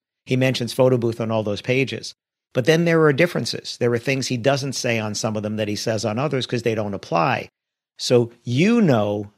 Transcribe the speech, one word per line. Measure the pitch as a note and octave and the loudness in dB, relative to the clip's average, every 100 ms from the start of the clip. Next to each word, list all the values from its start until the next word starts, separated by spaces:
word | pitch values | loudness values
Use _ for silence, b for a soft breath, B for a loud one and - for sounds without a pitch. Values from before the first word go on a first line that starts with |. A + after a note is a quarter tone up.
| _ _ - | _ _ -4
He | B2+ | 0
mentions | C3 A#2+ A#2 | 2 0 -4
photo | - B2+ B2+ | 2 4 4
booth | A2+ A2 | 0 -2
on | A2+ | -2
all | A2 | -2
those | G#2+ G2+ | -2 -4
pages. | - B2+ B2+ A2+ - - _ _ _ | 0 0 0 -4 -12 -16 _ _ _
But | - B2 | -2 4
then | D#3+ E3+ | 4 4
there | E3 | 4
are | D#3 | 4
differences. | C3+ F3 E3 B2 - - - | 4 2 0 -6 -8 -10 -4
There | B2 | 0
are | A#2+ | 0
things | C3 C3+ B2 | 0 -2 -2
he | B2+ | 0
doesn't | A2+ C#3 C#3 | 0 0 -2
say | B2 B2 A2+ | -4 -2 -2
on | G#2+ G#2 | -2 -4
some | A#2 G#2+ | -4 -2
of | |
them | G#2 G#2+ | -4 -4
that | G#2+ | -2
he | G#2 | -2
says | - A2 A2 | -2 -2 -2
on | G#2+ | -2
others | D3 C#3 - | -2 -2 -2
'cause | B2 | -2
they | A#2 A2 | -2 -2
don't | G#2 | -4
apply. | G2 - E3 D#3 A2+ - _ _ _ _ _ | -6 -2 0 2 0 -4 _ _ _ _ _
So | - B2 A#2 - | 0 0 0 -6
you | - A#2+ F#3+ A#3+ | -4 0 2 4
know | G3 A#2+ G#2 G#2 G2+ | 4 2 0 -4 -8